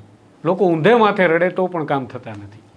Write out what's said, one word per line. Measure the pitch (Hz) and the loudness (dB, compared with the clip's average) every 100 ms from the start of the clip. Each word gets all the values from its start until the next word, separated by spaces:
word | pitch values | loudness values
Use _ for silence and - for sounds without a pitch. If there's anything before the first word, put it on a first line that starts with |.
| - _ _ _ | -20 _ _ _
લોકો | 156 185 190 | -4 0 0
ઊંધે | 165 165 233 | 2 4 4
માથે | 214 196 175 | 2 2 2
રડે | 165 180 175 | 2 0 -2
તો | 185 | -4
પણ | 175 147 | -4 -4
કામ | 143 120 | -4 -6
થતા | 123 117 104 | -12 -16 -16
નથી. | 101 101 - | -18 -20 -20